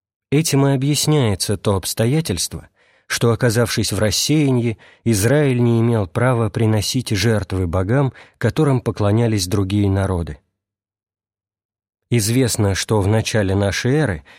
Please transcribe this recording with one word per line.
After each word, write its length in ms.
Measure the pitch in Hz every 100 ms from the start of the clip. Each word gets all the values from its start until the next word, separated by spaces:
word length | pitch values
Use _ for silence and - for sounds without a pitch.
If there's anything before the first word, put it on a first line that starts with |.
| _ _ -
Этим 340 | 143 160 139 139
и 80 |
объясняется 840 | 135 139 143 - 151 117 95 - 98
то 180 | - 95
обстоятельство, 960 | - - 117 156 160 85 - 80 - _ _ _ -
что, 260 | - 120
оказавшись 580 | 113 123 110 113 - 98
в 80 | 101
рассеянии, 800 | 107 - - 151 143 123 117 110 - _
Израиль 580 | 117 104 113 147 143 123
не 200 | 120 117
имел 260 | 117 117 92
права 420 | 117 127 117 110
приносить 600 | 113 110 107 - 131 -
жертвы 580 | 107 113 107 - 95 90
богам, 460 | 92 95 131 135 - - -
которым 420 | 110 - 151 127
поклонялись 680 | 117 - 101 110 117 107 90
другие 440 | 104 95 104 101
народы. 480 | 98 95 90 78 73 _ _ _ _ _ _ _ _ _ _ _ _ _ _ _ _ - 120
Известно, 600 | 101 123 120 - 101 95
что 260 | - 110
в 60 | 95
начале 480 | 110 104 110 95 98
нашей 380 | 101 - 123
эры 300 | 147 135 82 -